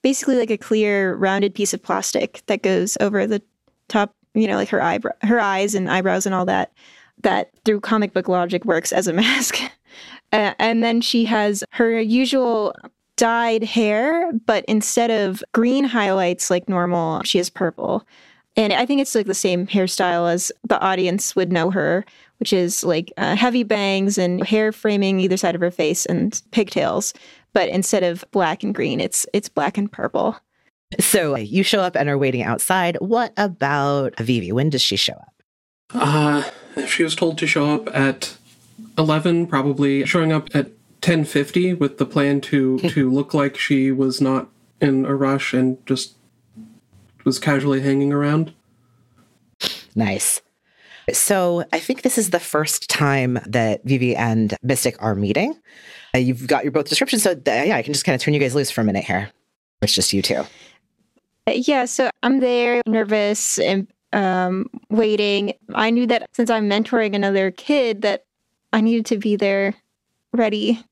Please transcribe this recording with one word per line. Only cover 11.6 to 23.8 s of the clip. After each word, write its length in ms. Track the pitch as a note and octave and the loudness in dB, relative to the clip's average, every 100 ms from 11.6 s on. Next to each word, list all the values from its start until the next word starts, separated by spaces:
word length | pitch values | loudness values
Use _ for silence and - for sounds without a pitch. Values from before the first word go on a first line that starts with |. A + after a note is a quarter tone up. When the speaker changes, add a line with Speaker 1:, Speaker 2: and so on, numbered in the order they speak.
| - | -8
Speaker 1:
her 280 | - A#3 A3+ | 0 0 2
usual 720 | A3 A#3+ B3+ C4+ B3 A3 G#3 - - _ _ - | 2 2 2 2 0 0 -2 -6 -20 _ _ 0
dyed 480 | A3+ A#3 A#3 A3 | 2 2 0 0
hair, 680 | A3+ A#3 G#3+ G#3 C4+ E4+ F4 A3+ - | 0 0 2 2 0 0 0 -2 0
but 180 | G#3+ - | -2 0
instead 440 | G#3+ - - A#3 | -2 0 0 2
of 320 | A3 G3 F#3+ - | 2 0 -4 -2
green 300 | - A#3 C4 | 0 2 2
highlights 680 | C#4 A#3 G3+ F#3+ F3+ F3+ - | 2 0 0 2 0 -2 -2
like 180 | F3+ F3 | -2 0
normal, 520 | F3+ F3 F3 E3 D#3+ | -2 0 0 -2 -4
she 140 | - F#3 | 0 0
has 120 | F3 | 0
purple. 560 | - E3+ - - G#3 _ - - _ _ - | -2 -4 -2 -4 -4 _ -20 -20 _ _ -2
And 160 | G#3+ | 2
I 140 | G3 B3 | 0 2
think 140 | C#4 | 0
it's, 140 | C4+ | 0
like, 120 | A3+ G3+ | -2 -2
the 80 | |
same 340 | F#3+ F#3+ F3+ G3 | -2 0 0 0
hairstyle 640 | G3+ F#3 - F#3 E3+ E3+ | 0 0 0 0 2 0
as 180 | F3 - - A3+ | 0 -4 -8 -4
the 120 | G#3+ | 0
audience 560 | F#3+ F#3 F3+ G3 - - | 0 0 0 -2 -2 -2
would 160 | F3+ | 0
know 180 | F3 F3 | 0 0
her, 340 | F#3+ D3+ F3 - _ _ _ | 0 0 0 -4 _ _ _
which 140 | A3 | 0
is, 300 | F#3+ F3 - | 0 0 -2
like, 300 | E3 E3 F3 - | -2 -2 -4 -6
uh, 200 | C#3 G3+ | -2 0
heavy 260 | B3 B3 | 2 0
bangs 560 | G#3+ G#3 | 0 0